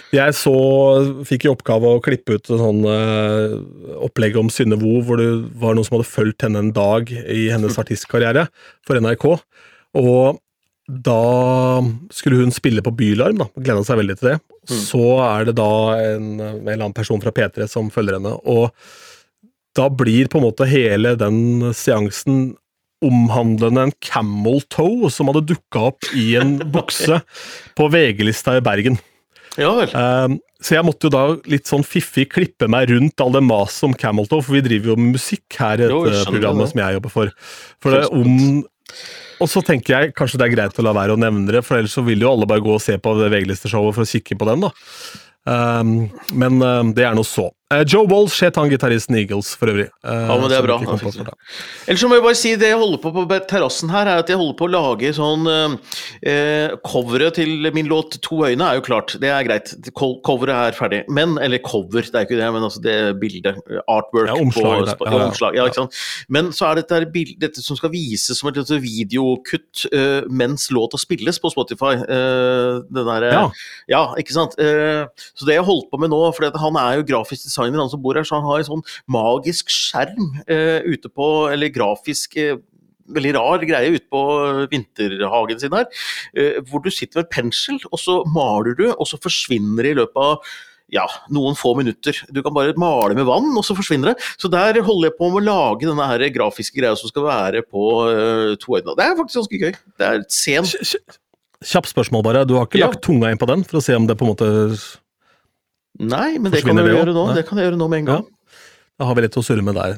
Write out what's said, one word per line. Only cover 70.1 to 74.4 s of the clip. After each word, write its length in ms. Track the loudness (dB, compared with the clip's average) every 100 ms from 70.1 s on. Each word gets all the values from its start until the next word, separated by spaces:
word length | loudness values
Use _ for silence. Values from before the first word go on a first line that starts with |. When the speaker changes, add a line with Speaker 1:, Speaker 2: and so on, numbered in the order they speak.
| -2 -2
Speaker 2:
mens 400 | -2 -2 -2 -2 -2
låta 240 | -2 -4
spilles 400 | -6 -4 -4 -4
på 100 | -4
Spotify. 460 | -4 -6 -4 -2 -2
Eh, 800 | -2 -2 0 0 0 0 -2 -4 -6
den 140 | -6 -4
der, 160 | -2
eh, 80 | 2
Speaker 1:
Ja. 180 | 2 0 -4 -14 -18 -2
Speaker 2:
ja, 160 | 0 0 -2
ikke 140 | -4
sant? 240 | -2